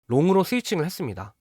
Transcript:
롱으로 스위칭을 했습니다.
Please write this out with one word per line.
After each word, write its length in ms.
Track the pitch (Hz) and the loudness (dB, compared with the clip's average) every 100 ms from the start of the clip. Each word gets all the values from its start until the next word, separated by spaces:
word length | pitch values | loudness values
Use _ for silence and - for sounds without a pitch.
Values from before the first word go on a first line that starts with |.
| _ | _
롱으로 360 | 123 170 190 | 2 4 4
스위칭을 400 | 180 247 - 185 | 2 -2 -2 -2
했습니다. 500 | 156 - 151 92 101 _ _ _ | -2 -4 -8 -8 -12 _ _ _